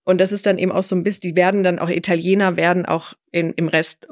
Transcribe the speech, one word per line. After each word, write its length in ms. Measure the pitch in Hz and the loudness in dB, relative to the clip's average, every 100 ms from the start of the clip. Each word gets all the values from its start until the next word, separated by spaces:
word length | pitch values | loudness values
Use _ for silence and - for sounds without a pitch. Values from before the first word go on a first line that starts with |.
Und 180 | - 185 | 0 2
das 100 | 190 | 2
ist 140 | 202 208 | 0 0
dann 140 | 185 | 0
eben 120 | 185 | 0
auch 120 | - | 0
so 120 | 190 185 | 0 0
ein 80 | |
bisschen, 280 | 196 190 180 | -2 -4 -2
die 40 | 170 | 2
werden 280 | 180 202 | 2 2
dann 160 | 185 175 | 0 0
auch, 100 | 170 | -2
Italiener 680 | 170 185 170 170 196 190 170 | -4 -2 -2 2 2 2 0
werden 280 | 170 180 - | 0 0 0
auch 280 | 160 - - _ | -4 -6 -20 _
in, 220 | 175 165 | -4 -2
im 140 | - 160 | -2 0
Rest 400 | 160 160 - - | 0 0 -4 -10